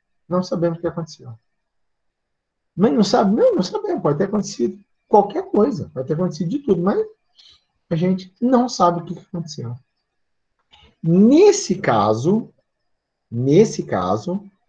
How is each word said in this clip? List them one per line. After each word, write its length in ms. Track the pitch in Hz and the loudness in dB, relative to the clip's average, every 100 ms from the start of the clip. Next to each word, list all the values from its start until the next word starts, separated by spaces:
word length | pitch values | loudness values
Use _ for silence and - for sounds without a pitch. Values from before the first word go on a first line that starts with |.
| _ _ - | _ _ -6
não 140 | 180 | -4
sabemos 340 | 180 170 170 165 | -4 -2 -4 -4
o 40 | |
que 40 | 170 | -8
aconteceu." 460 | 165 165 - 123 113 _ _ _ _ _ _ _ _ _ _ _ _ _ - | -8 -12 -14 -20 -20 _ _ _ _ _ _ _ _ _ _ _ _ _ 0
Mas 160 | 220 | 2
não 100 | 269 | 2
sabe? 320 | 196 240 202 | 2 2 2
Não, 200 | 240 508 | 4 2
não 80 | 359 | 2
sabemos, 400 | 180 415 403 302 | -4 -6 -6 -2
pode 160 | 156 147 | -2 -2
ter 60 | |
acontecido 540 | 196 208 - - 120 - _ _ - | -2 -2 -6 -4 -4 -6 _ _ 0
qualquer 440 | 208 196 339 - | 2 2 -4 -4
coisa, 400 | - 285 190 - | 0 0 -2 -10
pode 120 | - 127 | -10 -6
ter 80 | |
acontecido 360 | 156 180 - 170 | -4 -4 -4 -6
de 80 | 285 | -4
tudo, 240 | - 175 | -2 -2
mas 200 | 175 392 440 _ _ _ _ _ _ _ - | 0 -2 -4 _ _ _ _ _ _ _ -6
a 60 | 165 | -2
gente 380 | 185 185 - - | -2 -2 -6 -4
não 300 | 240 247 247 | 0 2 0
sabe 320 | - 175 170 | 2 0 0
o 40 | |
que 140 | - 175 | -6 -14
aconteceu. 560 | - 175 160 - 120 123 _ _ _ _ _ _ _ _ _ _ _ _ | -12 -10 -10 -10 -12 -12 _ _ _ _ _ _ _ _ _ _ _ _
Nesse 720 | 165 175 220 294 415 349 - 180 | 2 6 6 8 6 4 -2 -2
caso, 760 | 139 113 104 110 147 220 - _ _ _ _ _ _ _ - | 0 2 2 0 0 -2 -2 _ _ _ _ _ _ _ -12
nesse 520 | 117 131 156 214 - | -4 2 4 4 0
caso, 600 | - 101 90 107 175 196 - _ | -4 -4 -2 -4 -4 -8 -8 _